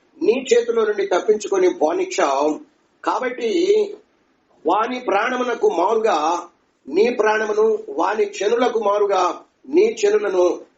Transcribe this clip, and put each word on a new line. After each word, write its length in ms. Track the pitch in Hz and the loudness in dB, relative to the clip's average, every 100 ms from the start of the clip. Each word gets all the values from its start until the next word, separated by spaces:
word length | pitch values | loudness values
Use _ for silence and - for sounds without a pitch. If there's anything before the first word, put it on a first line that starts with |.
| _ _ | _ _
నీ 220 | 180 262 254 | 0 0 2
చేతిలో 320 | 240 233 226 | 2 2 0
నుండి 220 | 214 202 180 | 0 -2 0
తప్పించుకొని 680 | 175 214 214 190 190 180 | 0 2 0 0 2 2
పోనిచ్చావు, 840 | - 151 180 - - 151 135 151 147 - _ _ _ | 2 0 0 -2 0 0 2 0 -2 -10 _ _ _
కాబట్టి 920 | 165 208 247 - 226 175 190 214 - - _ _ _ _ _ _ 160 | -4 -2 -4 -4 -2 0 2 2 0 -8 _ _ _ _ _ _ -2
వాని 340 | 202 240 254 | 0 -2 -4
ప్రాణమునకు 680 | - 196 240 247 247 226 427 | -2 0 0 -2 -4 0 0
మారుగా 720 | 359 208 226 214 160 156 175 - _ _ _ 131 | 2 0 0 0 0 0 -4 -8 _ _ _ -4
నీ 220 | 165 233 | 0 2
ప్రాణమును, 680 | - 214 214 214 214 220 214 - | 2 0 0 -2 0 0 0 -6
వాని 420 | 143 180 220 202 | -4 -2 -2 -4
చెనులకు 480 | - 202 240 240 226 | -2 -2 0 0 0
మారుగా 640 | 202 208 202 196 170 - - _ 131 | -2 0 0 0 0 -4 -14 _ -2
నీ 280 | 143 233 - | 2 2 2
చెనులను 560 | 202 208 202 185 180 - - | 0 0 0 2 0 0 -10